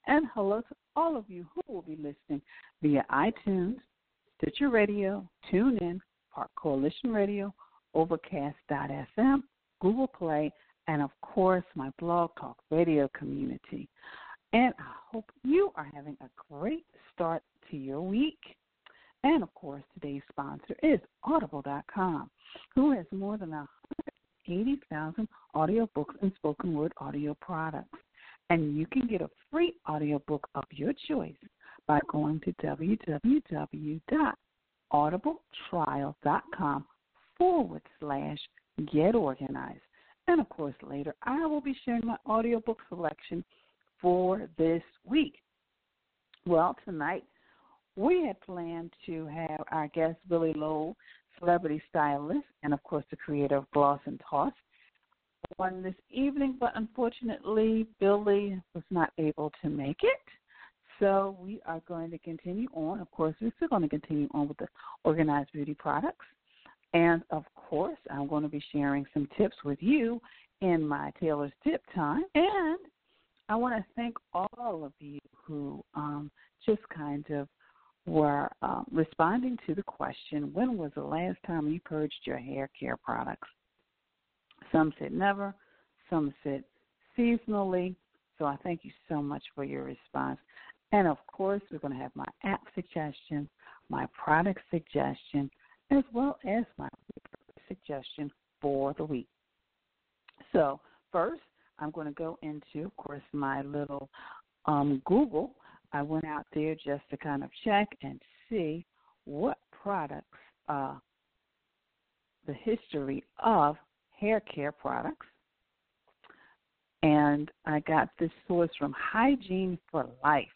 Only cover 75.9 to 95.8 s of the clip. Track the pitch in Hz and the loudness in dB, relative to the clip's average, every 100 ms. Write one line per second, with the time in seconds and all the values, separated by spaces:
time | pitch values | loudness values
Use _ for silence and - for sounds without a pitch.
75.9 | 151 147 147 147 _ _ _ - 214 - | -8 -6 -6 -10 _ _ _ 0 0 -2
76.9 | 165 147 143 147 147 143 _ _ _ _ | -10 -6 -6 -4 -6 -6 _ _ _ _
77.9 | _ - 160 151 143 139 - 131 - - | _ 0 4 4 4 -2 -2 -4 -2 -2
78.9 | 160 160 - 165 233 254 233 - 180 - | 0 0 2 2 2 -2 -4 -4 -4 -6
79.9 | - 135 135 - 151 143 151 254 220 151 | -8 -8 -8 -8 -6 -4 0 0 0 -4
80.9 | 147 143 156 180 180 - 165 147 170 - | -6 -4 -4 -4 -6 -4 -2 0 -2 -4
81.9 | 156 151 - - 131 127 139 135 - 127 | -2 -2 -4 -8 -8 -6 -6 -8 -8 -6
82.9 | 120 - 117 123 - - _ _ _ _ | -6 -4 -4 -4 -8 -14 _ _ _ _
83.9 | _ _ _ _ _ _ _ - 165 156 | _ _ _ _ _ _ _ 0 4 4
84.9 | - 143 165 196 196 202 196 _ _ _ | 0 -6 0 0 0 -4 -8 _ _ _
85.9 | _ _ 165 143 - 147 135 - _ _ | _ _ 0 0 -4 -6 -6 -8 _ _
86.9 | _ _ - 233 233 - 208 196 185 185 | _ _ 0 2 2 0 -2 2 0 -2
87.9 | 180 _ _ _ _ 147 139 185 170 - | -6 _ _ _ _ -4 -2 -6 -6 -8
88.9 | - _ 156 143 143 - - 139 135 135 | -20 _ -4 -2 -6 -10 -10 -8 -6 -8
89.9 | 131 _ 139 135 135 _ - - - _ | -12 _ -4 -4 -6 _ -20 -20 -20 _
90.9 | 208 180 143 - - 190 202 202 156 143 | 4 4 0 -8 -4 -2 -2 -6 -10 -8
91.9 | 131 135 - 135 - 190 196 - - - | -8 -10 -10 -12 -8 -4 -4 -6 -10 -6
92.9 | 170 151 - - 147 143 _ - - _ | -4 -6 -8 -6 -6 -6 _ -20 -20 _
93.9 | 139 131 - - 156 190 185 - 170 - | -6 -6 -6 2 4 4 -2 -4 -4 -2
94.9 | 147 139 143 - 143 139 _ _ _ | -2 -2 -4 -4 -4 -4 _ _ _